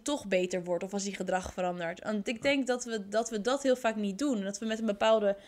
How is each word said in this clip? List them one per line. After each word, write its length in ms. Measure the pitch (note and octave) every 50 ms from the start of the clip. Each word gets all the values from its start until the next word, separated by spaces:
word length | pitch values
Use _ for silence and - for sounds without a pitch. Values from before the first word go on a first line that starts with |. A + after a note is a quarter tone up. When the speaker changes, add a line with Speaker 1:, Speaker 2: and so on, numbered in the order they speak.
| -
Speaker 1:
toch 240 | - D4 - -
beter 360 | G3 F#3+ F#3 F3+ F3+ F#3+ F3+ F3
wordt 200 | F3+ F3 E3+ F#3+
of 100 | F#3 G3+
als 100 | G3+ F#3+
hij 80 | G3+
gedrag 420 | F#3+ - F#3 F#3 F#3 F#3 F#3 - -
verandert?" 500 | - F3+ F3+ F3 F3 E3+ E3 F3+ - -
Want 240 | - G#3+ G#3 G3
ik 80 | B3+ A#3+
Speaker 2:
Ja. 60 | A3
Speaker 1:
denk 260 | - C#4 C#4+ C#4 B3+
dat 160 | A#3+ B3 A#3+ -
we, 220 | A#3+ A3+ G#3+ F#3+
dat 220 | G3+ G3+ A3 A3+ -
we 120 | A#3 G#3
dat 220 | G3 A#3+ C4 C4+ C#4
heel 120 | C4 B3+
vaak 200 | B3 - A3+ A3
niet 240 | G#3+ G#3 G3+ F#3+ G3
doen. 220 | C#4 D4 B3 G3+ F#3+
Dat 160 | G3 G#3 -
we 60 | A3+
met 140 | A3 A3 A3
een 60 | A3+
bepaalde 520 | A3 G3+ - A3 A3 A3 A3 G#3 G3 G3+ G3+ -